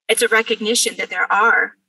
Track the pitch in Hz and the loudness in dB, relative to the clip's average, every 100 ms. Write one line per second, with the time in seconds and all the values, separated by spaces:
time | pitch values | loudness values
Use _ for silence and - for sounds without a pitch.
0 | - 226 233 269 233 220 214 240 226 - | -2 0 2 0 0 -2 -2 0 -2 -4
1 | - 180 180 196 226 196 - - | -8 -4 -2 2 2 2 0 -6